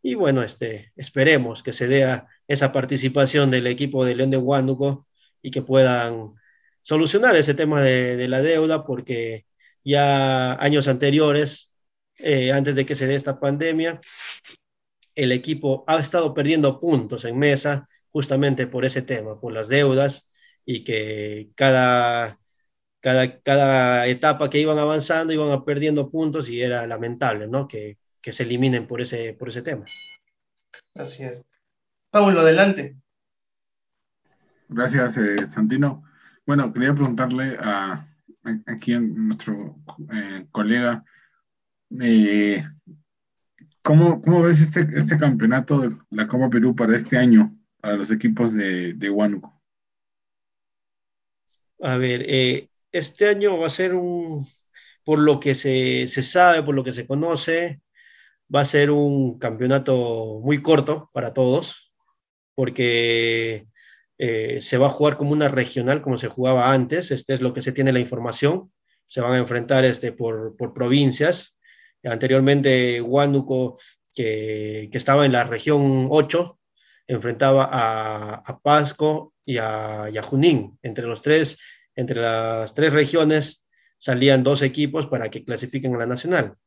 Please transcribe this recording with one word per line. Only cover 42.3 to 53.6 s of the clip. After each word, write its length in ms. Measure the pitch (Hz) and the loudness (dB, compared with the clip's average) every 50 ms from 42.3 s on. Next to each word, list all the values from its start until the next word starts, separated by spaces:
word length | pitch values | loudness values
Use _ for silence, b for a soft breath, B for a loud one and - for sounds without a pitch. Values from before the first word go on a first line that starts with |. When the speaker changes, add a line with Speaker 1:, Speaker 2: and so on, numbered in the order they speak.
| 104 104 104 104 101 95 - - - _ _ - - _ _ _ _ _ _ _ _ _ _ _ _ _ - _ _ _ _ | 2 2 2 0 0 -4 -6 -10 -16 _ _ -20 -20 _ _ _ _ _ _ _ _ _ _ _ _ _ -20 _ _ _ _
Speaker 3:
¿cómo, 360 | 165 151 156 175 170 - - | 4 6 6 6 6 4 2
cómo 200 | - 160 175 175 | 2 4 4 6
ves 200 | 170 170 165 151 | 6 6 6 6
este, 260 | 156 - - 180 160 151 - | 4 4 2 0 0 0 0
este 220 | 143 151 - 165 | -2 0 2 2
campeonato 600 | 151 147 139 127 110 110 113 123 135 - - 147 139 | 2 2 2 2 4 2 2 2 2 0 2 0 2
de 160 | 127 117 110 - _ _ | 2 0 -4 -8 _ _
la 160 | 104 107 107 | -6 -6 -4
Copa 240 | - - 127 131 123 | -2 0 0 0 2
Perú 260 | 120 120 113 127 117 | 2 2 2 2 2
para 220 | 107 117 107 113 | 2 2 2 2
este 200 | 120 117 - 131 | 0 0 0 2
año, 380 | 123 127 123 113 107 107 107 - _ _ _ _ _ | 4 6 8 8 8 6 4 -2 _ _ _ _ _
para 160 | - 107 104 | -6 -4 -4
los 160 | 101 101 101 | -2 -2 -2
equipos 420 | 110 110 117 113 110 110 120 113 107 | -2 0 0 -2 0 0 0 0 0
de, 400 | 107 101 95 92 90 90 87 87 | -2 -2 -2 -4 -4 -4 -6 -8
de 160 | 76 98 101 | -6 -4 -2
Huánuco? 520 | 101 104 107 104 101 95 - - _ _ _ _ _ _ _ _ _ _ _ _ _ _ _ _ _ _ _ _ _ _ _ _ _ _ _ _ _ _ _ _ _ _ _ _ _ _ _ _ _ _ _ _ _ _ | 0 0 0 0 -2 -4 -10 -18 _ _ _ _ _ _ _ _ _ _ _ _ _ _ _ _ _ _ _ _ _ _ _ _ _ _ _ _ _ _ _ _ _ _ _ _ _ _ _ _ _ _ _ _ _ _
Speaker 1:
A 140 | - 135 127 | -4 -2 0
ver, 300 | 127 127 127 123 120 - | 0 0 0 -2 -4 -4
eh, 400 | 131 143 131 127 127 131 139 - _ _ _ _ _ | -2 0 2 2 2 0 -2 -6 _ _ _ _ _
este 380 | - 175 151 - _ - 208 208 | -6 -6 -6 -6 _ 0 2 2
año 280 | 208 202 202 202 190 | 2 2 2 0 0
va 100 | 165 | 0